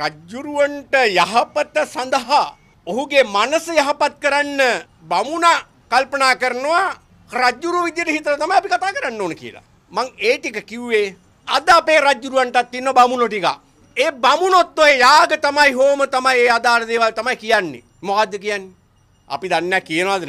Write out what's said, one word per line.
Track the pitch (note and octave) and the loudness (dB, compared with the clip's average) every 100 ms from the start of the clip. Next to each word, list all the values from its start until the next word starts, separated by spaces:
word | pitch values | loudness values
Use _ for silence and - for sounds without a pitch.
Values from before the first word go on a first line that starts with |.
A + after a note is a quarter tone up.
රජ්ජුරුවන්ට | D3+ D#3 E3+ A#3+ D4 D4 C#4+ C#4+ - C4+ A#3 F3+ | -4 -8 -16 -14 -6 -2 -2 -2 -2 2 2 2
යහපත | F3 A#3 D#4 D4+ D4 D4+ D4 | 2 0 0 -2 -4 -4 -4
සඳහා | D4+ B3+ C4+ A#3+ C#4+ D#3 - _ _ - | -4 -2 -2 0 0 0 -6 _ _ -8
ඔහුගේ | A3 C#4 C#4+ A#3 | -6 0 2 2
මනස | G3+ A#3+ D#4 D#4+ D#4 | 0 0 -2 -2 -2
යහපත් | C#4 D4 D4 - | 0 0 -2 -2
කරන්න | D4 C#4+ C#4+ C#4 B3+ F#3+ E3 _ D#3+ | -2 -2 -2 0 0 0 -6 _ -4
බමුණා | F3 B3 E4 E4 D4 - _ - | -2 -2 0 2 2 -2 _ -2
කල්පනා | B3 C4+ C#4 C4 B3+ | -2 0 0 0 2
කරනවා | B3 A#3+ C#4 E4+ F#4 - _ _ - A#3+ | -2 -2 -2 0 0 -6 _ _ -10 -2
රජ්ජුරුව | B3 B3 E4+ F4 | 0 0 -4 -2
විදියට | E4+ D#4+ E4 | -2 -4 -4
හිතලා | D#4 D4+ D4 | -4 -2 -2
තමයි | D#4+ F#4+ | 0 0
අපි | F#4+ | 0
කතා | F4 F#4 C#5 | -2 -4 -6
කරන්න | D4+ A3 | -8 -6
ඕන | F3+ D3 | -8 -8
කියලා. | A#2+ F#2 _ _ _ | -14 -20 _ _ _
මං | F#3 B3+ - G#3 | -8 -8 -4 -2
ඒ | C#4+ | -2
ටික | D4 G#3+ - | -4 -10 -12
කිව්වේ | A3+ B3 A3 G3 F3+ _ _ - C4 | -12 -2 -2 -2 -6 _ _ -4 -2
අද | E4 E4+ | 4 2
අපේ | D#4+ D#4 | 4 2
රජ්ජුරුවන්ටත් | C#4 B3+ C4 C4 B3 B3 A#3+ B3 | 2 0 -2 -2 0 0 -2 -4
ඉන්න | C4+ B3+ | 0 4
බමුණෝ | B3 B3+ A3+ | 4 2 -2
ටික. | G#3 E3 - _ _ _ - | 0 -2 -4 _ _ _ -4
ඒ | D4+ C4+ | -2 0
බමුණොත් | B3+ D4+ F#4+ F#4 E4+ - | 0 2 4 2 2 2
ඔය | D4+ C4 | 2 4
යාග | B3 D4+ E4 D4+ | 6 6 4 0
තමයි | C#4+ C#4+ C#4+ B3+ | 0 2 2 4
හෝම | C#4 C#4 C4+ | 2 2 0
තමයි | C4 C4 B3+ | 0 0 2
ඒ | A#3+ A#3 | 2 2
අදාළ | A#3+ A#3 A3+ | 2 0 0
දේවල් | A#3 A3+ A3 | -2 -2 -2
තමයි | A#3 A#3+ | -6 -4
කියන්නේ. | G#3+ G#3+ E3+ A#2+ _ _ F#3 | 0 0 0 -10 _ _ -4
මොකද්ද | G3+ G#3+ G3+ | -2 -2 -4
කියන්නේ? | G#3 G3+ F#3+ F3+ _ _ _ _ - | -8 -8 -10 _ _ _ _ _ -12
අපි | C3+ F#3 | -8 -2
දන්නේ | E3 F3 | -2 0
නැහැ | F#3+ F3+ | -2 -2
කියනවද | D#3+ F#3 G3 | -4 -2 -2